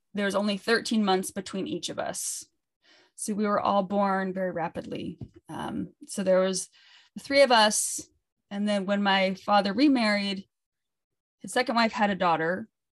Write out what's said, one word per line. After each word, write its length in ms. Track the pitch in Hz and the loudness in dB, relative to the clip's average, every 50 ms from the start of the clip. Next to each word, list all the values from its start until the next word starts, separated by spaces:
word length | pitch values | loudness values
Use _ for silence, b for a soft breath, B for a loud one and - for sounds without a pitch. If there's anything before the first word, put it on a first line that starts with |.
| _ _ - | _ _ -6
there 120 | 202 202 | -4 -2
was 80 | 196 196 | 0 0
only 240 | 196 208 208 202 190 | 0 0 0 -2 -2
thirteen 460 | - - 233 208 - - 233 220 208 | 0 0 0 0 0 0 0 0 2
months 260 | 196 190 185 190 - | 2 2 0 0 -4
between 360 | - 202 185 - - 190 175 | -8 -10 -10 -8 -8 -8 -6
each 220 | 104 - 165 - - | -6 -6 -8 -8 -8
of 100 | - - | -6 -6
us. 460 | - - 190 - - - - - - - _ _ _ _ _ _ b b b b b b b | -6 -6 -6 -8 -8 -8 -8 -10 -12 -16 _ _ _ _ _ _ b b b b b b b
So 160 | b - 220 | b -8 -6
we 140 | 202 202 214 | -4 -2 -2
were 140 | 202 202 - | 0 0 0
all 220 | - - 202 202 | 0 2 2 2
born 520 | 190 180 202 202 202 196 190 190 190 185 180 | 0 0 0 0 2 2 0 0 -2 -2 -4
very 160 | 190 185 180 | -4 -4 -4
rapidly. 680 | 175 170 160 170 - 175 - 160 - - - - - - - - - - _ - | -4 -4 -6 -6 -6 -8 -10 -10 -10 -8 -8 -10 -10 -12 -14 -16 -18 -20 _ -14
Um, 400 | 156 - - - - 196 180 - - - - | -10 -10 -8 -6 -6 -6 -8 -8 -12 -18 -18
so 160 | - - 208 | -10 -8 -2
there 180 | 185 185 185 185 | 2 2 4 4
was 280 | 185 190 185 180 - - b b b b b b b b b | 4 2 0 -4 -6 -10 b b b b b b b b b
the 60 | 214 | -12
three 200 | - - 277 285 | -4 2 4 6
of 80 | 277 240 | 6 8
us. 500 | 247 220 214 214 208 - - - - - - - _ _ _ _ _ _ _ - | 8 6 6 4 4 0 -2 -4 -6 -8 -12 -14 _ _ _ _ _ _ _ -10
And 180 | 202 202 208 208 | -6 -4 -2 0
then 160 | 202 202 185 | 0 0 0
when 180 | 196 202 202 | 0 0 2
my 320 | 202 196 190 196 190 190 190 | 2 2 2 2 2 0 -2
father 380 | - - - 208 202 190 202 | -2 0 2 4 4 4 2
remarried, 720 | 190 226 294 302 269 247 220 214 208 202 202 202 196 190 - _ _ _ _ _ _ _ _ _ _ _ _ _ _ _ _ _ _ _ | 2 4 4 4 4 4 2 2 0 0 -2 -4 -6 -6 -10 _ _ _ _ _ _ _ _ _ _ _ _ _ _ _ _ _ _ _
his 120 | - 196 | -10 -4
second 240 | - 240 247 262 226 | -2 -2 -2 0 2
wife 160 | 233 226 220 | 2 2 2
had 180 | - 226 208 202 | 2 2 0 0
a 40 | 196 | 2
daughter, 540 | 175 185 170 165 156 160 165 185 208 226 - _ _ _ _ | 2 2 2 2 2 0 -2 -2 -4 -6 -12 _ _ _ _